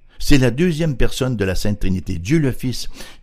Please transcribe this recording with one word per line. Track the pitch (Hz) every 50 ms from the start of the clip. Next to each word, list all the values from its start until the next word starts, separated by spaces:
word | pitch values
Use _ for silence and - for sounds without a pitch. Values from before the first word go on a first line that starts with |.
| - - _ -
C'est | - - - 131
la | 127 123
deuxième | 113 135 175 185 156 147 170 160 135
personne | - 120 117 - - 131 127 127
de | 104 101
la | 95 90
Sainte | - - 104 104 -
Trinité, | - 95 92 92 - - 95 82
Dieu | 85 101 151 165
le | 147 131
Fils, | 113 - - 127 120 - - - - - - - - -